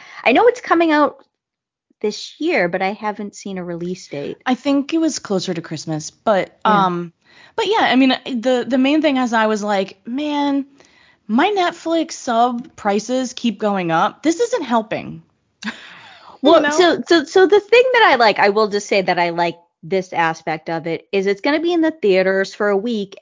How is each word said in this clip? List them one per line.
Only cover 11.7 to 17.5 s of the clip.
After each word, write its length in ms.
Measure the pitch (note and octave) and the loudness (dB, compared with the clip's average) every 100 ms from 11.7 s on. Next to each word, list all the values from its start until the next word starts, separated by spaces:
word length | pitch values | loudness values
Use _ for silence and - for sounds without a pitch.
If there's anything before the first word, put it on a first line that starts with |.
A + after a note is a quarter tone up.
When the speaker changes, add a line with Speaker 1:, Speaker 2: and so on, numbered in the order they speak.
| E4+ E4 E4 D#4+ | -4 -2 -2 -2
Speaker 2:
sub 640 | - - A3+ B3 A#3+ - - | -8 -2 2 2 0 -10 -6
prices 560 | G#3 G#3 G#3+ B3+ B3+ | -2 -2 -2 -4 -4
keep 260 | - A#3+ G3 | -4 -4 -2
going 320 | G#3+ G3 F3 | -2 -2 0
up. 320 | E3 G3 - | 0 0 -2
This 180 | D4 E4 | -2 0
isn't 220 | A#4 B4 | -2 -4
helping." 580 | C4+ A#3 A3 D3+ F2 D#3+ - _ _ _ | -2 -2 -2 -8 -8 -14 -18 _ _ _
<laughs> 80 | G#3+ - - - - - - - | -14 -14 -20 -20 -20 -20 -20 -2
You 80 | C4+ | 4
Speaker 1:
Well, 80 | E4 | 4
Speaker 2:
know? 100 | D4 | 4
Speaker 1:
so, 320 | D4+ F4 D4 - | 2 2 2 2
so, 160 | F4 | 2
so 220 | C#4 F#4+ | 2 4
the 140 | F#4 | 6